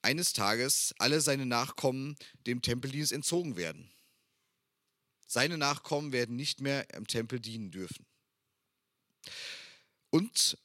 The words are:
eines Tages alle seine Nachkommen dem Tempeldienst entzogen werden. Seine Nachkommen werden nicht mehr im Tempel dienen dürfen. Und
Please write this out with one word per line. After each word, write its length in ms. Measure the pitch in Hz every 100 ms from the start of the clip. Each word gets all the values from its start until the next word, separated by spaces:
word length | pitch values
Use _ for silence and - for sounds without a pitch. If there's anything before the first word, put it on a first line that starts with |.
eines 280 | - 156 175
Tages 640 | - 101 117 131 - - -
alle 200 | 123 151
seine 260 | 147 139 127
Nachkommen 720 | 120 131 - 135 131 139 143 - - 120
dem 160 | 120
Tempeldienst 500 | 120 123 131 139 151
entzogen 460 | 135 - 175 165 90
werden. 340 | 82 78 90 - _ _ _ _ _ _ _ _ _ _ _ _ -
Seine 320 | 117 147 165
Nachkommen 560 | 143 147 - 147 147
werden 240 | 127 117 120
nicht 240 | 135 -
mehr 280 | 139 139 -
im 140 | - 110
Tempel 340 | 117 113 127
dienen 300 | 113 113 98
dürfen. 340 | 92 90 - _ _ _ _ _ _ _ _ _ _ _ _ - - - - - - _ _ _
Und 480 | 160 220 - - -